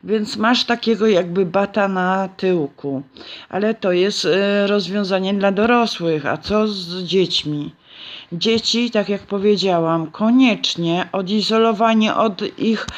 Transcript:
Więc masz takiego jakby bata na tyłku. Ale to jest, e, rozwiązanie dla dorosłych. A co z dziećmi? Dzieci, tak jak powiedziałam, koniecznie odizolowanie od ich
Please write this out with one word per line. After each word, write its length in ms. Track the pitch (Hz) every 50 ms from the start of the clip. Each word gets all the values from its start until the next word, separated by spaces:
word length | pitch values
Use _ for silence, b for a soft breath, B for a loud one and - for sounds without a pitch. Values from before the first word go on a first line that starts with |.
| -
Więc 320 | 180 208 220 214 208 -
masz 280 | 208 214 226 247 240 -
takiego 420 | - 240 233 - 220 226 185 214
jakby 400 | 220 214 175 180 175 170 190 196
bata 420 | 175 165 196 202 202 202 214 202 196
na 400 | 190 185 180 185 185 190 196 185 190
tyłku. 680 | - - 185 180 175 147 139 - - - 143 139 131 139 - B B B B B B B B
Ale 260 | - 185 208 214 220
to 180 | - - 196 180
jest, 320 | 180 180 202 202 - -
e, 420 | 170 156 190 202 202 202 202 202
rozwiązanie 680 | 196 208 208 190 170 190 208 208 180 196 190 190 190 202
dla 180 | 202 190 202 196
dorosłych. 760 | 185 208 226 247 240 233 220 - - 170 165 160 156 143
A 100 | 135 117
co 320 | 151 - - 196 214 214 214
z 340 | 208 196 180 170 175 185 185
dziećmi? 720 | 165 165 190 180 165 - - - 151 151 147 147 165 - B B B B B B B B B B B 175
Dzieci, 580 | 170 - 214 226 226 - - - 226 240 233
tak 180 | 226 214 202 190
jak 140 | 202 196 -
powiedziałam, 880 | - 202 202 190 208 208 190 170 196 180 170 165 165 165 165 165 156
koniecznie 960 | - - 208 220 240 254 262 247 208 - - - - - 170 165 165 180 185 - -
odizolowanie 1000 | 190 196 175 208 214 196 202 220 220 226 226 220 190 226 226 226 220 214 214 -
od 440 | - 214 226 190 - 208 - - -
ich 280 | - 220 226 208 - - B